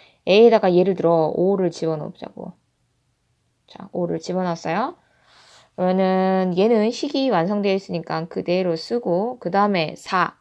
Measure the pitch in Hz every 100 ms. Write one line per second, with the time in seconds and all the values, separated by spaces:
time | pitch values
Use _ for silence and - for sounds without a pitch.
0 | _ _ - 202 240 220 190 175 185 180
1 | 165 165 156 - 185 196 180 - 160 156
2 | 160 - - - 180 - _ _ _ _
3 | _ _ _ _ _ _ _ - 190 180
4 | 170 165 175 185 180 170 - 175 277 349
5 | _ _ _ _ - - _ - 185 185
6 | 185 190 190 190 185 175 220 226 220 240
7 | 294 277 269 180 175 208 202 190 - 170
8 | - 160 170 190 180 180 185 160 - 240
9 | 240 175 233 254 175 196 208 190 151 -
10 | - 185 170 -